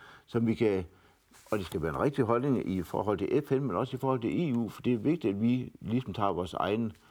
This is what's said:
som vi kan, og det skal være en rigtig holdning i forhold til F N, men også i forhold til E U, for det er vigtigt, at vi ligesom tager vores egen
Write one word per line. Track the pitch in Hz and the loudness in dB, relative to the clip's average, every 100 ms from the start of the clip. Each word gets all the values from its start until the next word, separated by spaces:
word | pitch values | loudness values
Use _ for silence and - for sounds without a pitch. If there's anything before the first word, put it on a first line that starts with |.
| - - - | -20 -20 -4
som | 117 117 | 0 2
vi | 110 | 2
kan, | 110 95 87 - _ _ _ - - | 2 2 -2 -12 _ _ _ -20 -6
og | - | -4
det | - | -2
skal | - | -2
være | 78 | 0
en | 71 | 2
rigtig | 127 143 107 | 0 2 2
holdning | 120 143 120 - | 2 2 0 0
i | 92 | -2
forhold | 82 - 98 98 | -2 -2 0 0
til | 98 139 147 | 2 0 2
F | |
N, | 135 | 0
men | 139 90 | 0 -2
også | 131 127 | -2 -2
i | |
forhold | 135 131 | -2 0
til | 113 98 170 | 0 0 0
E | 120 | 0
U, | 110 | -2
for | - | -4
det | 123 | -2
er | 120 | 0
vigtigt, | 120 175 113 101 | 0 0 0 2
at | |
vi | 117 127 123 - | 2 0 -2 -10
ligesom | - 120 131 | -4 -2 -2
tager | 98 101 | 0 0
vores | 85 90 | 0 -2
egen | - 90 107 113 - - | -2 0 0 -2 -6 -20